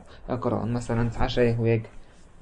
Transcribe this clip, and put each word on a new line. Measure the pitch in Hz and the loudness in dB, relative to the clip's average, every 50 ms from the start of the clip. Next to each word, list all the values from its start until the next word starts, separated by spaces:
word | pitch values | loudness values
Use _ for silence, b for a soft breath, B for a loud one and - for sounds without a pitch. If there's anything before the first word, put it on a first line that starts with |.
| - B B B B - | -10 B B B B -6
أقران. | 127 120 - 120 110 104 101 107 117 | -6 -4 -2 -2 -2 -2 -2 -2 -4
مثلًا | 123 120 - 120 113 120 117 | -4 -4 -2 0 0 0 0
تع | 113 - 120 | 0 0 0
شيخ | 131 120 123 123 120 117 117 | 0 4 2 4 4 2 2
ويج، | 113 113 113 113 113 - - - b b b b b - - - | 2 2 2 2 0 -4 -14 -18 b b b b b -20 -20 -20